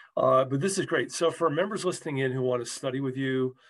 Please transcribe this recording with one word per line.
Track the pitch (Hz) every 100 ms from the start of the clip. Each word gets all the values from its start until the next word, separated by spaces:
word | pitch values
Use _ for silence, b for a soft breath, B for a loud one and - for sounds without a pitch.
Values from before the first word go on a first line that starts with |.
| B
Uh, | - 131 131
but | 135 135
this | 190 190
is |
great. | - 156 123
So | - 170
for | 165 165
members | 147 208 208 180
listening | - 160 139
in | 131
who | 131
want | 127 123
to | 117
study | - 139 131
with | 135 127
you, | 135 131 131 127 b